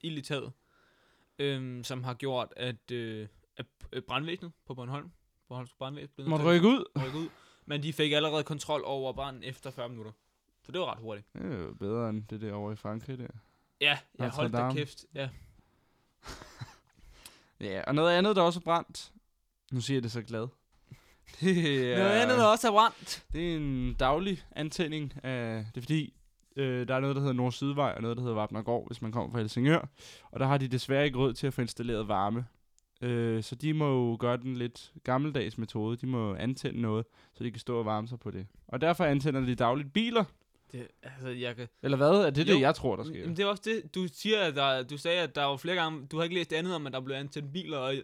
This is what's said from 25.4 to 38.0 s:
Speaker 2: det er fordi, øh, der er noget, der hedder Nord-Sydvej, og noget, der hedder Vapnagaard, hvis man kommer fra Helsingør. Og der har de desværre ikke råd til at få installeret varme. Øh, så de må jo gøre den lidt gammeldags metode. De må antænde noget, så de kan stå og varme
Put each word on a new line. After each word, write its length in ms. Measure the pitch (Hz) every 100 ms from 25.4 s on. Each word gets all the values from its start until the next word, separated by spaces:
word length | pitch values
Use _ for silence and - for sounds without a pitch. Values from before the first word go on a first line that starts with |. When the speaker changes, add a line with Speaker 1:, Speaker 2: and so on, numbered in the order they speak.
| 113 113 110
Speaker 2:
det 20 | 123
er 60 |
fordi, 320 | 120 156 139 - _ _ _ 135
øh, 320 | 135 123 123
der 60 |
er 60 | 131
noget, 160 | 139 139
der 40 |
hedder 120 | 139
Nord-Sydvej, 580 | 123 127 117 139 143 131 -
og 60 |
noget, 140 | 113 117
der 60 |
hedder 120 | 123 110
Vapnagaard, 500 | 107 107 113 120 -
hvis 160 | 113
man 100 | 113
kommer 180 | 117 82
fra 80 | 120
Helsingør. 500 | 107 120 135 165 143 - - - -
Og 100 | -
der 60 | 131
har 120 | 143
de 100 | 131
desværre 360 | 123 - 135
ikke 140 | 147 123
råd 140 | 135
til 140 | 113 139
at 80 |
få 60 | 131
installeret 480 | 117 - 117 110 107
varme. 380 | 98 101 117 120 _ _ _ _ _
Øh, 420 | 123 120 117 110
så 120 | 107
de 200 | 120 156
må 140 | 156 147 131 120
jo 60 | 113
gøre 160 | 120 123
den 200 | 127 123
lidt 360 | 120 - - -
gammeldags 540 | - 127 151 135 101 113
metode. 380 | 110 110 110 120
De 100 | 127
må 280 | 123 107
antænde 460 | 92 117 131 - -
noget, 260 | 113 110 113 _ _
så 100 | -
de 60 | 117
kan 100 | 113
stå 180 | - 120
og 60 |
varme 240 | 107 107